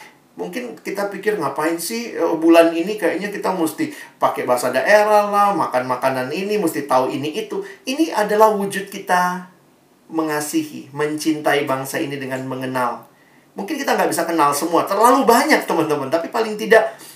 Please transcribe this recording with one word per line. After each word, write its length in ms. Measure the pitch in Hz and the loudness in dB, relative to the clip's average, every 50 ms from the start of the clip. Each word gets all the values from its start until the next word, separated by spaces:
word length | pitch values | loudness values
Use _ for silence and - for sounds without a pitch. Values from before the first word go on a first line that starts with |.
| - - _ _ _ _ _ | -16 -20 _ _ _ _ _
mungkin 400 | - 180 180 180 254 247 233 220 - | -10 -10 -8 -8 -8 -10 -10 -12 -12
kita 320 | - - - 196 202 202 202 | -10 -8 -6 -4 -4 -6 -6
pikir, 240 | 190 - 214 208 208 | -6 -2 -2 -2 -2
"Ngapain 400 | - - - - - 330 339 339 | -2 -4 -2 -2 -2 -2 -2 -2
sih, 400 | - - 226 233 240 226 - - | -4 -6 -6 -6 -6 -6 -4 -2
eh, 180 | 170 170 170 156 | -2 0 0 2
bulan 320 | 160 165 165 170 165 165 165 | 6 6 8 8 6 4 2
ini 240 | 165 170 202 214 - | -2 -2 -4 -4 -2
kayaknya 320 | 180 160 165 165 190 202 | -2 -2 -2 -2 -4 -6
kita 240 | - 185 - 190 - | -6 -6 -4 -4 -2
mesti 400 | - 160 151 - - 156 131 - - - - - - | -2 -2 -2 -2 -4 -6 -6 -6 -10 -16 -18 -6 -2
pakai 320 | 135 127 - - 123 123 | 0 0 0 0 -2 0
bahasa 240 | 123 123 - 123 123 | 0 0 0 0 0
daerah 560 | 131 135 180 208 214 208 214 214 208 208 202 | 0 2 4 6 6 6 6 4 4 4 4
lah, 240 | 202 202 208 202 196 | 2 2 2 2 2
makan 320 | 160 127 127 - 127 127 | 0 0 0 0 -2 0
makanan 480 | 127 127 127 - 131 131 131 127 135 151 | -2 -2 0 0 -2 0 -2 -4 -4 -4
ini, 240 | 180 196 202 214 208 | -4 -4 -2 -2 0
mesti 320 | 180 160 151 151 139 - | 0 -2 -2 -4 -2 0
tahu 240 | 135 131 131 135 - | 2 2 2 2 -2
ini 160 | 135 135 151 156 208 | -4 -4 -4 -4 -6
itu." 240 | 220 - 214 196 185 - - - - | -6 -6 -6 -8 -8 -10 -12 -12 -8
Ini 240 | 262 262 302 330 311 - 220 | -4 0 0 0 0 0 0
adalah 320 | 208 202 208 208 220 220 208 202 | 0 2 4 6 6 6 6 4
wujud 320 | 196 190 - 190 190 - | -2 -4 -4 -6 -8 -8
kita 640 | - 196 - - 180 180 180 180 180 180 180 - - _ _ _ _ _ _ _ _ _ _ - | -10 -8 -2 0 2 2 2 0 -2 -4 -8 -14 -20 _ _ _ _ _ _ _ _ _ _ -8
mengasihi, 800 | 156 160 160 156 151 147 147 - - 160 151 - - - 127 127 | -4 -2 -2 0 -2 -2 -2 -2 -2 -2 -4 -4 -8 -14 -14 -10
mencintai 800 | 135 143 151 151 151 151 - 160 156 151 151 156 143 143 143 135 | -6 -4 -2 -2 -2 -2 -2 -2 -2 0 0 0 2 2 0 0
bangsa 320 | 131 131 135 135 - 131 | -2 -4 -4 -6 -6 -6
ini 160 | 135 139 139 135 | -6 -4 -6 -6
dengan 240 | 131 131 131 131 131 131 | -6 -6 -6 -6 -6 -6
mengenal. 560 | 131 127 131 127 131 127 123 120 117 - - - _ _ _ _ _ _ _ _ - | -8 -6 -6 -4 -4 -2 -2 -4 -4 -8 -12 -20 _ _ _ _ _ _ _ _ -12
Mungkin 240 | 196 196 196 320 269 | -10 -8 -6 -6 -4
kita 160 | - 240 240 | -2 0 0
nggak 160 | 202 180 160 | 2 0 0
bisa 160 | - 170 165 | 0 -2 -2
kenal 240 | 170 170 160 147 143 | -2 0 2 2 2
semua, 400 | 147 - 165 165 170 156 - - | 2 0 -2 0 0 0 0 0
terlalu 320 | 196 202 220 247 262 277 254 202 | 2 4 6 6 6 6 6 6
banyak, 400 | 233 247 285 311 262 208 - - | 6 6 6 4 2 2 2 0
teman-teman. 400 | - 170 156 151 147 143 135 127 | 0 0 0 0 0 -2 -2 -2
Tapi 240 | 151 170 165 175 - | -2 -2 -2 -2 -2
paling 240 | 233 220 220 214 196 | -2 -2 -2 -4 -4
tidak 400 | 220 196 190 165 - - - - - - - | 2 4 4 4 4 2 -4 -10 -18 -20 -18